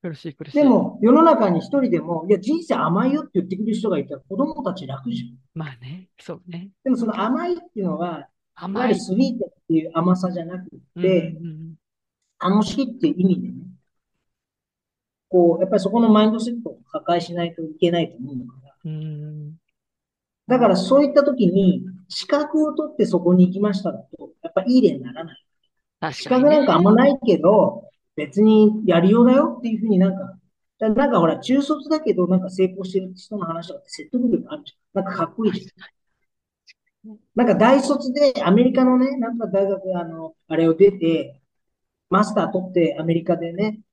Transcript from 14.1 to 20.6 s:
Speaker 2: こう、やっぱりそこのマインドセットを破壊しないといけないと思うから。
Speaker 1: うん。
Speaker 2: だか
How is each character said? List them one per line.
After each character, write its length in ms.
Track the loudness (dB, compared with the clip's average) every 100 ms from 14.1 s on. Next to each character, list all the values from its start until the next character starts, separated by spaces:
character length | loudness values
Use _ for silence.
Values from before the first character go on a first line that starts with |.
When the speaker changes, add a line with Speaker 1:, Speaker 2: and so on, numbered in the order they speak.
| _ _ _ _ _ _ _ _ _ _ _ _
Speaker 2:
こ 300 | 2 4 2
う、 20 |
や 60 | 0
っ 20 |
ぱ 60 | 0
り 40 |
そ 100 | 0
こ 80 | 0
の 100 | 4
マ 140 | 4
イ 60 | 4
ン 20 |
ド 80 | 0
セ 120 | -6
ッ 120 | -8
ト 60 | -10
を 100 | -16 _
破 140 | -10
壊 200 | -2 -2
し 140 | -2
な 120 | -6 -6
い 80 |
と 80 | -8
い 140 | -12 -2
け 140 | 0
な 80 | 0
い 100 | -4
と 80 | -8
思 140 | -12
う 160 | -10 -12
か 80 | -20 _
ら。 100 | _ -12
Speaker 1:
う 40 |
ん。 680 | -10 -10 -12 -12 -14 -16 -18 _ _ _ _ _ _ _ _ -2
Speaker 2:
だ 120 |
か 100 | 2